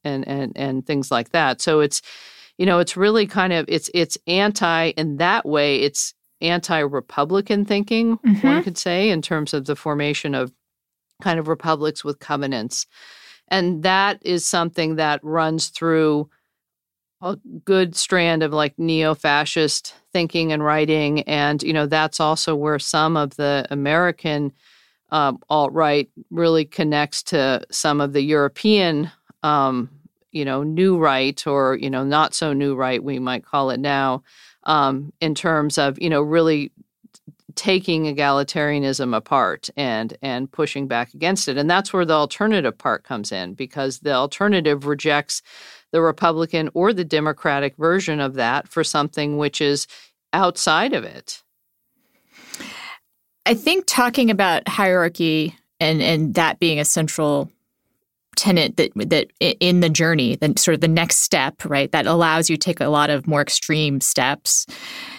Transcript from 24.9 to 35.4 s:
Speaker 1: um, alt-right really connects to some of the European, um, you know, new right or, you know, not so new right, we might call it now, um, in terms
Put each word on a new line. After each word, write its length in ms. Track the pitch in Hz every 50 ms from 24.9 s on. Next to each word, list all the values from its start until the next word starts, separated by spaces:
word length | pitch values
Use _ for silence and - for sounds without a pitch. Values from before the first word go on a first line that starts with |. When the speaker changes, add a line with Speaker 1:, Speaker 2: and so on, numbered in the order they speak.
| _ _ _ _
Speaker 1:
um, 280 | 151 156 147 139 123 - - -
alt-right 640 | 151 151 143 131 139 160 160 147 143 147 135 - _ - - -
really 360 | 170 165 170 165 165 160 156
connects 560 | 151 - - 165 151 147 147 147 147 - - -
to 380 | - - 151 135 135 131 - - -
some 320 | - - - 156 147 147 143
of 100 | 143 139
the 80 | 143
European, 920 | 139 147 151 147 143 139 - - - 214 214 208 190 170 156 143 156 160 - _ _ - - _ -
um, 460 | 151 151 147 139 135 131 123 117 - - - - _ _ _ _ _
you 140 | - 156 143
know, 180 | 135 131 135 147
new 360 | 151 160 165 185 190 185 170
right 460 | 156 147 135 131 131 135 139 - -
or, 300 | 151 139 139 135 131 131
you 120 | - - 135
know, 160 | 135 131 135
not 300 | 139 143 151 156 - -
so 180 | - 165 156 143
new 220 | 139 143 139 135
right, 280 | 127 135 131 127 120 113
we 160 | 139 139 127
might 280 | 127 127 127 123 -
call 240 | _ - 143 139 131
it 100 | 123 123
now, 420 | 135 147 143 139 135 135 127 131 - _ _ - - - _ _ -
um, 460 | - 156 151 143 135 135 135 143 147 - _
in 160 | 165 156 147
terms 440 | -